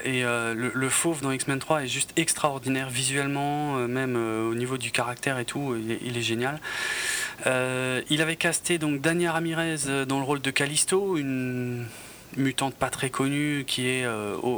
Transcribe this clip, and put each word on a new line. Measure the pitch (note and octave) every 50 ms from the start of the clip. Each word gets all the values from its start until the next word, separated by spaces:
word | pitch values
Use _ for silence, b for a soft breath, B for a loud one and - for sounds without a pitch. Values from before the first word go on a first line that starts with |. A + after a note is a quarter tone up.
| -
et, | C3 C3 B2+ B2
euh, | A#2+ A#2+ A#2+ A#2 A#2 A2+
le, | A2+ B2 B2 A2
le | B2+ C3 C3
fauve | - - - E3+ E3 D3
dans | C#3 C3+
X-Men | C3+ B2+ - - C#3 C3+
trois | - - D#3+ D3+ C3+
est | B2
juste | B2 C3+ - - -
extraordinaire | - E3 - - - - D3+ C#3 C3+ B2 C3 C3 C3 C3 C3
visuellement, | B2 B2 C3 C3 C#3 C#3+ C#3 C#3 C#3 C#3+ C#3+ C#3+ D3 D3 D3 D3 C#3 B2+
euh, | A#2+
même, | A#2+ B2 C3 C3+ B2+ B2
euh, | A#2 A2+ A2+ A2 A2 A2+ A2+
au | A2+
niveau | A#2 B2 B2 C3 C3
du | B2 -
caractère | - - A#2+ A#2+ B2 - - C#3+ C3+ B2+
et | A#2+
tout, | - - C#3+ C#3+ C3+ A#2+ A2+
il | A2 A2+ A2+
est, | - -
il | B2 A#2+
est | A#2+ A2+
génial. | A2 A2+ A2+ B2 C3+ D3 D#3 B B B B B B B B B B B B B B B - -
Euh, | B2+ C3 B2+ B2+ B2+ B2+ B2+ B2+ B2+ B2+ B2 - -
il | D3+ D3+ D#3+
avait | D#3 E3
casté | D#3+ - F3 D#3+ - - - F3 E3
donc | D#3 D3+ D3 C#3
Dania | C#3 D#3+ E3 F3 F3 E3+ D#3+
Ramirez, | D#3+ E3 E3 E3 D#3+ E3 E3 D#3+ D3 C3+ C#3
euh, | C#3 C#3 C3+
dans | B2+ C3+ C#3
le | C3+
rôle | C3 D3 C#3
de | B2+ C3+
Callisto, | B2+ - D3 C#3 D3+ D3+ - - F#3+ F#3+ G3+ G3 F#3
une | D#3 C#3+ C3+ C3 C3 B2+ B2+ B2+ B2 B2 B2 A#2+ A#2+ A#2+ A2+ B B B B B B B B -
mutante | C3+ C#3 C3 B2+ - C#3 C3+ B2+
pas | - C#3 B2+
très | - - - C3
connue | - - C3+ C3+ C#3+ D3 D3 D3 D3 C#3+ C3
qui | - - - B2 B2+
est, | B2+ C3 B2+
euh, | A#2+ A2+ G#2+ G#2 G#2 G2
aux, | - - B2+ B2